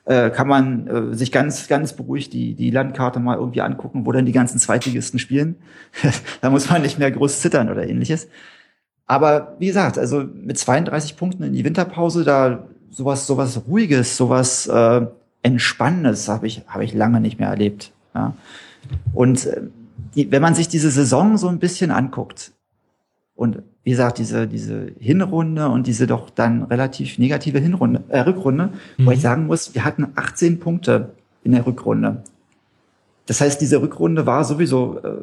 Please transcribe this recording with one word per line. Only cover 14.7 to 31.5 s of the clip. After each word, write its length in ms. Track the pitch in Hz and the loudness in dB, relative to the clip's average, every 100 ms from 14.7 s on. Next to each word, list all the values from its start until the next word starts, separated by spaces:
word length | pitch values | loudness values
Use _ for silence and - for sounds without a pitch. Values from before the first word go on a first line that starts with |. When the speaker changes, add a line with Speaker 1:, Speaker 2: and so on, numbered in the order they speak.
| 117 117 120 113 - _ _ | 4 6 4 2 -6 _ _
Speaker 1:
Entspannendes 840 | 123 123 - - 123 180 139 101 - | 0 2 0 0 0 2 0 0 -2
hab 160 | 110 | -4
ich, 200 | 110 113 - | -4 -8 -10
hab 140 | 101 | -6
ich 120 | 107 | -4
lange 280 | 110 110 117 | 0 2 2
nicht 180 | 110 - | 0 -2
mehr 80 | 101 | -4
erlebt. 460 | 101 104 104 - _ _ | 0 -2 -2 -12 _ _
Ja. 200 | - - - - - - - - - - | -6 -6 -8 -16 -20 -20 -20 -12 -8 -4
Und, 320 | - 127 123 - | 2 2 2 -2
äh, 160 | - - - - - - | -6 -8 -16 -20 -18 -6
die, 180 | 147 139 | -2 0
wenn 100 | 139 | 2
man 120 | 165 | 4
sich 140 | 165 165 | 2 0
diese 240 | 165 156 | 0 2
Saison 460 | 135 131 131 208 220 | 2 2 4 4 4
so 100 | 180 | 0
ein 120 | 170 | 0
bisschen 320 | 175 - 170 | -2 -2 -2
anguckt 600 | 95 131 - - - - _ _ _ _ _ _ _ _ - | 0 -2 -4 -10 -12 -20 _ _ _ _ _ _ _ _ -4
und 280 | 120 98 - _ | -4 -4 -10 _
wie 80 | 127 | -2
gesagt, 260 | 123 120 113 | 2 2 0
diese, 300 | 110 113 110 | -4 -2 -4
diese 440 | 110 107 107 92 - | -4 -8 -8 -10 -6
Hinrunde 680 | 113 180 190 165 160 156 147 | 0 2 2 0 0 0 0
und 180 | 120 123 | 0 0
diese 200 | 113 123 | 0 0
doch 220 | 113 - | 0 -4
dann 340 | - 117 117 | -2 0 2
relativ 540 | - 120 131 - 135 - | 0 0 -2 -4 -8 0
negative 420 | 127 147 156 139 | 0 0 0 0
Hinrunde, 440 | 160 180 120 120 - | 2 2 2 0 0
äh, 100 | 139 | 0
Rückrunde, 500 | 127 185 135 139 190 - - - | 2 2 2 0 0 -4 -8 2
wo 60 | |
Speaker 2:
Mhm. 80 | 127 | 4
Speaker 1:
ich 100 | 123 | 4
sagen 260 | 120 135 156 | 2 2 0
muss, 260 | 160 - | -2 -4
wir 120 | 123 131 | -4 -2
hatten 220 | 151 139 - | -2 -4 -4
achtzehn 440 | - - 170 170 | -6 0 0 2
Punkte 540 | 170 170 - 117 120 - _ _ | -2 -2 2 0 0 -12 _ _
in 100 | 120 | 2